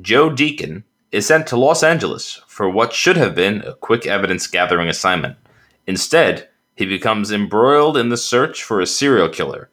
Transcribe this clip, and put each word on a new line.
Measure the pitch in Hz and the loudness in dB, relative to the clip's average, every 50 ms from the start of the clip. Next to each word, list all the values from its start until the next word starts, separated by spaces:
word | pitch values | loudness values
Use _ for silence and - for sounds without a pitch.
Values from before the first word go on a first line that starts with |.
Joe | 92 104 110 135 156 156 | -2 2 4 4 4 4
Deacon | 147 127 151 147 147 - - 73 78 98 - _ _ _ _ _ | 2 0 -2 -2 -2 -6 -10 -10 -12 -14 -16 _ _ _ _ _
is | - 104 104 | -4 -4 2
sent | - 156 160 156 - | 2 2 2 2 0
to | 123 | 0
Los | 120 127 147 160 156 | 2 2 2 2 4
Angeles | 160 160 165 151 104 78 55 - - - - - _ _ | 2 2 2 2 -2 -4 -6 -8 -10 -14 -14 -16 _ _
for | - - 104 95 | -6 -4 -4 -2
what | 92 107 117 117 | 0 0 -2 0
should | - - - 180 180 | -2 0 0 2 2
have | 170 127 92 78 | 4 2 0 2
been | 85 92 101 107 101 | 0 0 0 0 -4
a | - - - | -8 -12 -14
quick | - - - 117 - - | -14 -2 -2 0 0 0
evidence-gathering | - 101 101 98 92 92 90 - - - 87 90 90 90 85 85 82 | -2 -2 -2 0 -2 -2 -4 -4 -4 -2 -2 0 2 0 0 0 -2
assignment. | 82 - - 92 90 85 71 65 - - _ _ _ _ _ _ _ _ _ | -4 -2 0 0 0 0 -4 -8 -10 -16 _ _ _ _ _ _ _ _ _
Instead, | 95 95 92 - - 151 - 147 92 82 - - _ _ _ _ _ _ | -6 -6 -6 -2 2 2 4 4 2 0 -2 -10 _ _ _ _ _ _
he | - 98 | -6 -4
becomes | 95 98 90 - 113 110 107 101 107 | -4 -4 -2 -2 -2 -2 -2 -2 -2
embroiled | 107 101 104 87 101 107 120 135 143 147 147 156 147 131 | -2 -2 -2 0 2 2 4 4 4 4 4 4 2 0
in | 117 117 | 0 0
the | 120 | -2
search | 113 - - 123 123 143 156 - - | -4 -2 0 0 0 0 0 -4 -12
for | - - 113 98 | -8 -4 -2 -2
a | 90 | -2
serial | - - - 139 143 127 104 85 80 | -2 -2 0 2 4 4 4 4 2
killer | - - 82 67 - - - _ | 0 -4 -6 -6 -8 -12 -16 _